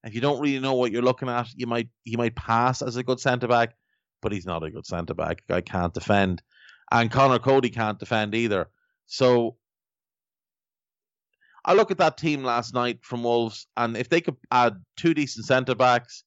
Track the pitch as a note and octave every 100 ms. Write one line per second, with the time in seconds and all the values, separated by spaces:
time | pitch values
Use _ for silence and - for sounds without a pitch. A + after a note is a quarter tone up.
0 | - A2+ A#2+ C4+ D3 C3+ C3+ B2+ B2 A2+
1 | B2 B2+ B2+ A#2+ A#2+ B2 A#2+ A#2 A#2 _
2 | A#2 A#2 A#2 A#2 - A#2 B2+ B2+ A#2+ A#2+
3 | B2 B2+ C#3 B2 A#2+ A#2+ A#2+ _ _ _
4 | _ _ G#2+ G2+ F2 E2 D#2+ - - F2
5 | E2+ E2+ D#2+ E2+ - F2 F2+ F#2 F2 F#2+
6 | - G2+ F#2+ F2 _ _ - _ _ A#2
7 | A2+ C3 C3+ B2 A#2+ C3+ B2 G#2 G#2+ G#2
8 | G2+ A2+ G#2 A2 A#2 G2 E2 _ _ _
9 | _ - B2+ A#2+ A#2 - _ _ _ _
10 | _ _ _ _ _ _ _ _ _ _
11 | _ _ _ _ _ _ - B3 G3+ F#3
12 | E3 - D#3+ C#3+ C3 A#2+ A#2+ B2 B2 A#2
13 | - A#2+ A#2+ A#2+ A#2 - - - A#2 A2+
14 | B2 E3+ E3 C3 - B2 A#2+ F#2+ _ -
15 | E3+ D#3 C#3 A2+ - C3 B2+ A2+ B2+ A#2+
16 | A#2+ -